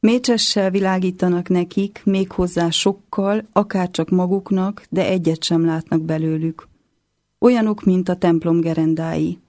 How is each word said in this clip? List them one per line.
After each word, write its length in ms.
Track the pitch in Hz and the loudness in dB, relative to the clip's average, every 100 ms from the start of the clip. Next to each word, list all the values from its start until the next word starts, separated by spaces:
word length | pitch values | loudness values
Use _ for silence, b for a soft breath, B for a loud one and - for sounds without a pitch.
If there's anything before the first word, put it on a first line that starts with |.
Mécsessel 680 | 220 247 247 233 - 214 190 | 4 2 0 0 0 0 0
világítanak 760 | 190 190 185 185 185 185 180 175 | 0 0 0 -2 -2 0 0 0
nekik, 540 | 180 175 - 196 - | 0 0 -2 -4 -4
méghozzá 680 | - 190 190 - 180 175 170 | -2 0 -2 -2 -2 0 0
sokkal, 760 | 165 196 196 _ - 196 214 214 | 0 -2 -2 _ -4 -2 -2 0
akárcsak 580 | 190 208 190 180 180 160 | -2 0 -2 -2 -4 0
maguknak, 760 | 180 180 196 196 190 190 202 - | 0 2 -2 -2 -2 -2 -6 -6
de 160 | 185 160 | -2 0
egyet 380 | 190 160 160 | 2 0 -2
sem 200 | - 165 | 0 2
látnak 380 | 165 160 160 160 | 2 -2 -2 -2
belőlük. 680 | 160 156 160 160 160 160 - _ _ _ _ _ _ _ | 0 -2 -2 -2 -4 -6 -18 _ _ _ _ _ _ _
Olyanok, 460 | 240 247 214 208 | 4 4 2 0
mint 240 | - 180 180 | 2 2 0
a 80 | 180 | 0
templom 440 | 180 165 165 170 | 2 2 2 0
gerendái. 800 | 165 160 160 160 165 160 160 175 | 0 0 0 0 -2 -2 -4 -6